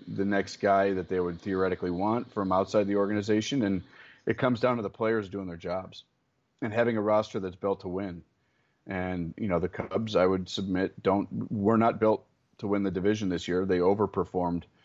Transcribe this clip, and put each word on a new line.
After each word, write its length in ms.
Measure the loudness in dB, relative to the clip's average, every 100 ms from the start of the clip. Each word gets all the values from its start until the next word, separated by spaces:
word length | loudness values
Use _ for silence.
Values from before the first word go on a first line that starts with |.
| -10
the 160 | -4
next 340 | 0 0 -2 -2
guy 360 | 2 4 4
that 160 | 0 -2
they 100 | -2
would 220 | -2 -4
theoretically 500 | -4 0 0 0 -2
want 400 | -2 0 -2 -2
from 220 | -4 0
outside 340 | 2 2 2 2
the 80 | 2
organization. 680 | 2 0 2 0 2 0
And 200 | 0 0 -4 -20 -20 -10 -4
it 120 | 0
comes 240 | 0 2
down 160 | 0 0
to 60 |
the 60 | -4
players 380 | -2 0 0 -2
doing 200 | -6 -8
their 100 | -8
jobs 460 | -6 -6 -6 -16 -20 _ _ _ _ -8
and 120 | -4
having 240 | 2 2 2
a 40 |
roster 380 | 4 2 2 -4
that's 160 | -6 -4
built 260 | -4 -2
to 60 | -4
win. 340 | -6 -6 -10 -16 _ _ _ _ _ -8
And, 480 | -4 -4 -4 -6 -6
you 100 | -2
know, 120 | 0
the 80 | -2
Cubs, 480 | -4 -4 -4 0 2
I 100 | 4
would 220 | 2 -2
submit, 540 | -6 -2 0 -2 0
don't, 240 | 2 2 0 -6 -6
were 260 | 0 2 4
not 220 | 4 4
built 260 | 2 2 _ _ _ -10
to 80 | -2
win 160 | 0
the 80 | 0
division 380 | 0 0 0 0
this 180 | -2 -2
year. 180 | -2 2
They 140 | 2
overperformed 840 | 4 2 0 0 -2 -2 -2 -2 -8 _